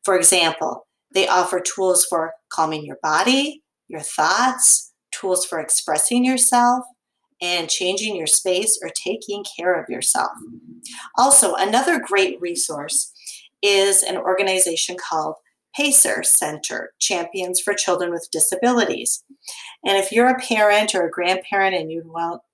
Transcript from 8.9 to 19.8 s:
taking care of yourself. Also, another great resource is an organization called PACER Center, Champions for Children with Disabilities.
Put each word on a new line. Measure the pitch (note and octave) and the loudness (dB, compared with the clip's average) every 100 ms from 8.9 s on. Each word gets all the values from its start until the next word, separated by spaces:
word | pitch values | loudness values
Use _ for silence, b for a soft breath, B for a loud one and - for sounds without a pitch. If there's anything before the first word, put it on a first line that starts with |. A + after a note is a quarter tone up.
| - | -8
taking | - A3+ - G3+ G3 - | -6 -6 -6 -8 -8 -4
care | F3 | 0
of | F3 D#3 | 0 -2
yourself. | - - - - - - - - - B B B - | -4 -2 0 -2 -6 -18 -20 -20 -20 B B B 2
Also, | C4 C4+ G3+ - | 6 6 6 2
another | G3 A3+ C#4 D#4+ | 2 2 2 0
great | - G3 F#3 F3+ | 0 0 0 -2
resource | F3 E3+ - D3 D3 - - B B B B _ | -6 -4 -6 -6 -4 -4 -4 B B B B _
is | G3+ G3 G3 G3 | 2 4 4 4
an | - F#3+ | 2 -2
organization | - F#3 G3 F#3+ F#3 E3 - F3+ | -2 0 0 2 0 0 -4 -6
called | - E3 D#3 D#3 _ _ _ - | -4 -4 -4 -8 _ _ _ -4
PACER | C#4+ C#4 - - | 2 4 2 0
Center, | - - D3+ D3+ - - - _ | 2 2 0 -6 -8 -8 -10 _
Champions | - F3+ E3+ G3 F#3 F3+ | -2 -2 -4 -6 -4 -4
for | - | -2
Children | G3 - F3+ F3 | -2 -2 -2 -2
with | E3+ - | -6 -6
Disabilities. | D#3+ - C4+ A#3+ A#3+ G#3 F#3 - - _ - B B B B | 0 0 2 2 2 0 -2 -4 -6 _ -20 B B B B